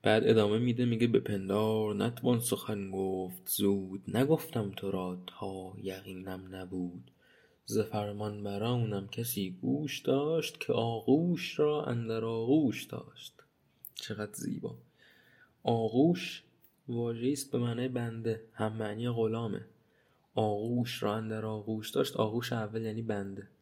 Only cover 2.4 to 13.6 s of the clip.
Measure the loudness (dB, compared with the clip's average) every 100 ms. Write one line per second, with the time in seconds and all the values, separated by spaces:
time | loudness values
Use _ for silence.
2.4 | 2 -2 -2 -6 -4 -2 -2 -2 -6 -10
3.4 | -8 0 2 2 -2 -8 -2 0 2 2
4.4 | 0 -4 -4 -4 -4 -2 -2 -6 -12 -10
5.4 | -8 -8 -10 -10 -8 -8 -10 -12 -10 -10
6.4 | -10 -12 -8 -6 -6 -8 -18 _ _ _
7.4 | _ _ -2 -2 0 -2 -4 -4 -6 -4
8.4 | -6 -2 0 2 0 -2 -4 -6 -4 -2
9.4 | -4 -2 0 0 -2 -2 2 2 2 0
10.4 | -2 -6 0 2 2 0 4 6 6 0
11.4 | -2 2 2 2 0 -2 -2 -2 -2 -2
12.4 | 4 6 6 0 -8 -10 -12 -18 -20 _
13.4 | _ _